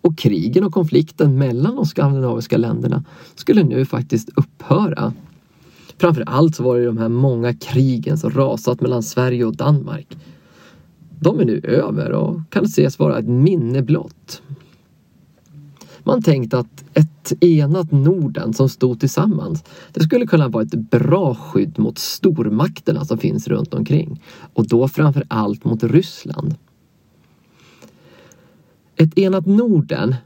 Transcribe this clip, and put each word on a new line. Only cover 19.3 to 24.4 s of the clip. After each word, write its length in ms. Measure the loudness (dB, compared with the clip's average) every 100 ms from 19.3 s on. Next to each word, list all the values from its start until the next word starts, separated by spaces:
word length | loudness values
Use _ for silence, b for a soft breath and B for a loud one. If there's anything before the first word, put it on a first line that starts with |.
| -2 -4 -8 B B B
det 100 | -2
skulle 240 | 2 2 2
kunna 200 | 2 2
vara 160 | -2
ett 280 | -2 -4 0
bra 440 | 0 4 2 2
skydd 440 | -2 -4 -2 -2 -2
mot 180 | -4 -4
stormakterna 1080 | -10 -4 -2 -2 -2 0 -2 -2 -4 -4
som 120 | -4 -4
finns 300 | -2 -4 -4
runt 260 | -4 -4
omkring. 480 | -6 0 0 -2 -12 B B